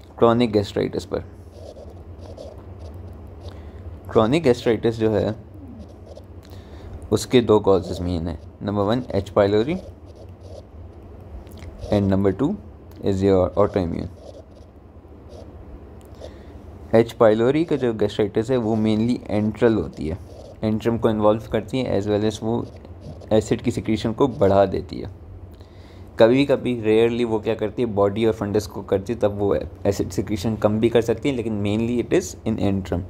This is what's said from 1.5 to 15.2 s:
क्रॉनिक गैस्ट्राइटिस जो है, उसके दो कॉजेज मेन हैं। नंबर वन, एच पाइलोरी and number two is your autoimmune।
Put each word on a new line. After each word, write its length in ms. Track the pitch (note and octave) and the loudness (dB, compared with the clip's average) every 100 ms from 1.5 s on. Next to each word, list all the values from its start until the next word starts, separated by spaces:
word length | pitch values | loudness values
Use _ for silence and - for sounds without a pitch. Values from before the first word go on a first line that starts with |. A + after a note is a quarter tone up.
| - - - - - - - - - - - - - - - - - - - - - - - - - - | -20 -20 -18 -20 -18 -18 -18 -18 -18 -18 -18 -18 -18 -16 -16 -16 -18 -18 -18 -18 -16 -18 -18 -16 -16 0
क्रॉनिक 320 | B2 A2 E3 | 2 4 4
गैस्ट्राइटिस 560 | C#3 A#2+ B2 G#2+ A#2 A2+ | 2 2 2 0 0 0
जो 120 | A2 | 0
है, 240 | G2+ G2 G#2+ - - - - - - - - - - - - - - - - - | 2 0 -4 -10 -18 -18 -18 -18 -20 -20 -20 -20 -20 -18 -20 -18 -18 -16 -16 -4
उसके 300 | G#2+ - B2+ | -4 4 4
दो 180 | A2 G#2+ | 6 4
कॉजेज 400 | G2 F#2 F2 E2+ | 6 2 2 -6
मेन 280 | F2 E2+ E2 | -4 -2 -4
हैं। 120 | D#2 - - | -8 -12 -10
नंबर 200 | G2+ G2+ | -4 -2
वन, 200 | G2+ B2 B2+ | 0 0 -2
एच 180 | G2 F#2+ | -4 0
पाइलोरी 480 | G#2 G2+ G#2 C3 F3+ - - - - - - - - - - - - - - - - - - - - - | 2 4 4 0 -4 -8 -18 -20 -20 -20 -20 -18 -18 -18 -20 -20 -20 -20 -20 -18 -18 -18 -16 -16 -12 -2
and 160 | G#2 G2 | 2 4
number 200 | F#2+ G2 F#2 | 4 2 2
two 160 | D3 G#3 - - - - G#2 | -2 -2 -10 -20 -20 -6 -2
is 100 | F#2+ | 2
your 260 | G2 F#2 F2+ G2 | 4 4 4 2
autoimmune। 480 | G2+ G2+ E2+ D#2+ F2 - - - - - - - - - - - | 2 2 -2 -4 -8 -12 -18 -20 -20 -20 -20 -20 -20 -20 -20 -20